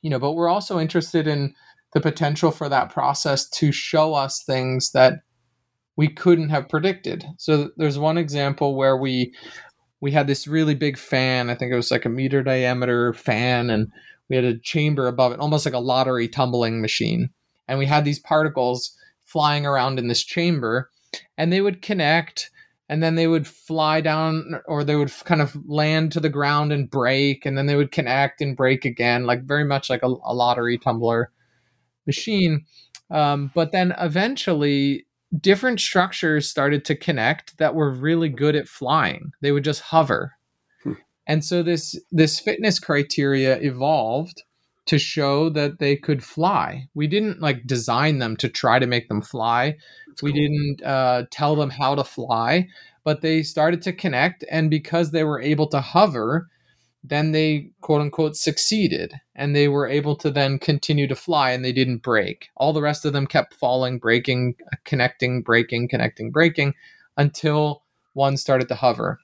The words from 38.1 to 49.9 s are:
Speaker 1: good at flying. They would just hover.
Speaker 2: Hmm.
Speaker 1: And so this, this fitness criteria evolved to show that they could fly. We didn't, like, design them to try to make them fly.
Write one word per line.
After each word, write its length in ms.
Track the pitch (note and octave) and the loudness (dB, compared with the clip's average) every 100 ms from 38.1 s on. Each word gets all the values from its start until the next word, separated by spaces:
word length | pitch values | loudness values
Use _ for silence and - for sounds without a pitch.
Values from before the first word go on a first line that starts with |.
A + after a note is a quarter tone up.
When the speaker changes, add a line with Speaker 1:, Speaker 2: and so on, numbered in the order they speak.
| E3 D#3+ | 0 0
Speaker 1:
good 260 | B2+ D3 D3+ | 0 2 2
at 120 | - | -2
flying. 640 | - C3 D#3 G#2+ D#2 - - | -8 0 2 2 -4 -12 -4
They 100 | C#3+ | 0
would 120 | C#3+ | 0
just 180 | C#3+ D3 | 0 -4
hover. 520 | - D#3+ D3 C#2+ - _ _ _ _ _ | 2 2 4 0 -4 _ _ _ _ _
Speaker 2:
Hmm. 100 | - C3+ _ _ - | -10 -10 _ _ -2
Speaker 1:
And 160 | D#3 | -2
so 200 | D3+ F3 | 0 -2
this, 360 | E3+ E3+ - - _ | 0 -2 -4 -14 _
this 280 | E3 D#3 - | 2 2 2
fitness 400 | - - G#3+ - | -4 -2 0 -2
criteria 800 | - C#3+ C#3+ - C#3 C3+ C3 B2+ | 0 -2 0 0 0 2 2 2
evolved 840 | C#3+ B2 C#3 D#3 A2 B2+ E3+ - _ _ _ _ - | 0 -2 0 0 0 -2 -6 -12 _ _ _ _ -2
to 140 | D3 | 0
show 500 | - - C#3 C#3 E3 | 0 -2 0 2 0
that 300 | D3+ C#3+ - | 0 -2 -2
they 160 | C#3+ C#3+ | 0 0
could 280 | - C#3+ | 0 -4
fly. 640 | - - E3+ F3 E2+ C3 C3 | -4 -2 0 0 -2 -8 -12
We 140 | D3 D3+ | -4 -2
didn't, 340 | G3 G#3+ - | 0 -2 -2
like, 240 | D3+ B2+ B2 | -2 -2 -2
design 540 | B2+ A2+ A#2+ D3+ D3 | -4 0 0 2 0
them 180 | A#2 A2 | -2 -2
to 100 | A#2+ | -4
try 300 | - B2+ B2 | 0 2 4
to 80 | B2 | 4
make 220 | A#2+ - | -2 -2
them 140 | G#2 | -6
fly. 560 | - B2+ A2+ A#2+ C#3 D3+ - | -4 -4 0 0 0 -4 -14